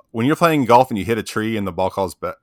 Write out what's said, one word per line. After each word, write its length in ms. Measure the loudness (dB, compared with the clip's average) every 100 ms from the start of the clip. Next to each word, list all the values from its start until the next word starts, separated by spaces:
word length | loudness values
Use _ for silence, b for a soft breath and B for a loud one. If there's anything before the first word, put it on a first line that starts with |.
| _
when 160 | -2 0
you're 100 | 2
playing 280 | 2 2 4
golf 240 | 4 4
and 80 | -2
you 60 |
hit 120 | -2 -4
a 40 |
tree 340 | -4 -4 -4 -4
and 100 | -6
the 60 |
ball 180 | -2 -4
calls 240 | -2 -6
ba-, 220 | -6 -10 -10